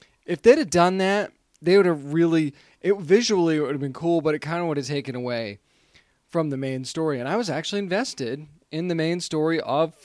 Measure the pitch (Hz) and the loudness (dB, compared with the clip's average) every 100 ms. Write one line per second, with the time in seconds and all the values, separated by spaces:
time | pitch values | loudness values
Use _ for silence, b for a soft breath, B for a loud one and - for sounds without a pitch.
0 | b b - 170 226 311 202 175 180 190 | b b -8 4 6 6 4 2 4 2
1 | 190 202 - - _ _ 165 196 180 151 | 0 0 -2 -10 _ _ 4 6 4 0
2 | 143 160 170 165 147 b b b 175 202 | -2 2 4 2 0 b b b -2 -2
3 | 156 202 233 196 165 156 135 143 139 127 | 4 4 4 2 2 2 0 -4 -6 -4
4 | 170 170 151 151 147 170 170 143 127 143 | 0 0 0 -2 -4 -4 -2 -4 -4 -6
5 | 135 123 123 117 110 101 b b b b | -6 -8 -6 -6 -6 -10 b b b b
6 | b b _ 170 156 135 135 131 127 160 | b b _ -4 -2 -4 -4 -6 -6 -4
7 | 160 135 127 208 208 143 - 202 190 190 | -2 -2 -4 -4 -2 -4 -4 -6 -2 -4
8 | 262 - 120 139 151 _ _ 156 180 165 | -4 -6 -6 -8 -12 _ _ -6 -4 -2
9 | 160 175 - 156 160 165 110 139 165 - | -2 -2 -4 -2 0 0 -2 0 -2 -4